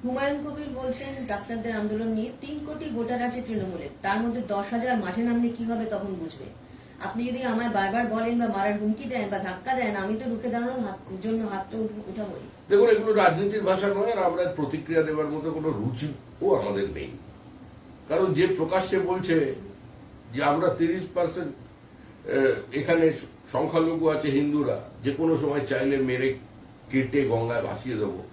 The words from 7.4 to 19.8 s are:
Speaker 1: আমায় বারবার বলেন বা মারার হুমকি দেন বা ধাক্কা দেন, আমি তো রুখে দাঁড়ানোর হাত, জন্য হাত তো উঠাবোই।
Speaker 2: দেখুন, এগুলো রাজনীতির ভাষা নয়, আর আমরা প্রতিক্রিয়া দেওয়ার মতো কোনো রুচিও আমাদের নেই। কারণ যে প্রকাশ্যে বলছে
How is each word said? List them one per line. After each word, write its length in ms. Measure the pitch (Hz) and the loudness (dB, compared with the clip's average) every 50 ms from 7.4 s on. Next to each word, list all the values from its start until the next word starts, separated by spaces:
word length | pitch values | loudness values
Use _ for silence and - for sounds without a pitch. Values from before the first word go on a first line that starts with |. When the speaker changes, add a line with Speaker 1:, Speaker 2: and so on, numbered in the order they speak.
| 254 247 | -2 0
Speaker 1:
আমায় 200 | 220 226 240 233 202 196 | 0 0 0 0 2 2
বারবার 260 | 196 196 196 233 240 214 220 | 2 2 2 0 0 0 0
বলেন 200 | 220 226 233 240 240 | 0 0 2 2 2
বা 60 | 240 214 | 2 2
মারার 280 | 196 196 196 208 208 208 | 0 2 2 2 0 0
হুমকি 240 | 214 214 220 - 277 | 0 0 0 -2 -2
দেন 200 | 226 247 240 208 196 | -4 -2 -2 -2 -2
বা 60 | 202 185 | -2 -4
ধাক্কা 340 | 190 185 185 - - 254 262 | -4 -4 -6 -6 -2 -2 0
দেন, 200 | 262 233 214 202 | 0 0 0 0
আমি 180 | 196 190 202 220 220 | -2 -2 -2 -2 -2
তো 40 | 262 240 | -2 -4
রুখে 180 | 233 214 - 240 | -4 -2 -2 -2
দাঁড়ানোর 320 | 214 233 240 247 262 254 226 | -2 0 -2 -2 -2 -2 -4
হাত, 120 | 202 185 - - - 190 190 - | -4 -6 -10 -12 -12 -12 -6 -2
জন্য 160 | 220 220 226 220 202 | -2 0 0 0 -2
হাত 120 | 196 190 190 - | -4 -6 -6 -6
তো 60 | - 220 220 214 208 214 - - | -6 -4 -4 -4 -4 -8 -10 -10
উঠাবোই। 340 | - 214 214 196 175 - - - - - - - | -8 -8 -6 -8 -8 -10 -12 -16 -18 -20 0 4
Speaker 2:
দেখুন, 200 | 196 202 233 233 214 | 6 8 8 8 8
এগুলো 180 | 214 208 214 | 6 6 4
রাজনীতির 520 | 214 208 190 175 160 165 202 202 214 214 190 185 | 4 6 6 6 6 4 0 0 0 0 2 2
ভাষা 180 | 190 185 196 202 202 | 2 4 2 0 2
নয়, 160 | 196 196 233 | 2 2 0
আর 80 | 226 214 185 175 | 2 2 2 2
আমরা 140 | 170 175 180 - - - | 2 2 0 0 0 -2
প্রতিক্রিয়া 440 | 147 131 147 156 - - 165 160 | -2 -2 -2 -6 -4 0 2 2
দেওয়ার 260 | 156 156 156 151 151 147 151 | 4 2 2 -2 -2 -2 -2
মতো 140 | 156 147 165 156 | -4 -4 -4 -4
কোনো 120 | 156 156 156 | -2 -2 -2
রুচিও 760 | 139 101 110 131 127 - 147 151 139 - - - - - - 127 - - | -2 0 -2 -2 -2 -2 -6 -6 -6 -8 -14 -20 -8 0 2 4 4 4
আমাদের 260 | 101 101 101 98 98 - | 2 0 0 0 -2 -2
নেই। 200 | - - - - - - - - - - - - - - - - - - - - - - - - | -4 -6 -8 -10 -10 -14 -16 -18 -20 -20 -20 -20 -20 -20 -20 -20 -20 -20 -20 -20 -20 -20 -6 -2
কারণ 200 | 147 170 190 180 151 143 | 2 2 4 4 4 4
যে 60 | 180 - - - | 4 4 4 2
প্রকাশ্যে 400 | 160 160 185 190 180 - 196 190 185 180 | 0 2 2 0 2 2 2 2 2 2
বলছে 440 | 180 185 - - 165 160 143 127 - - - - - - | 0 0 2 2 4 4 4 2 -2 -6 -10 -16 -16 -18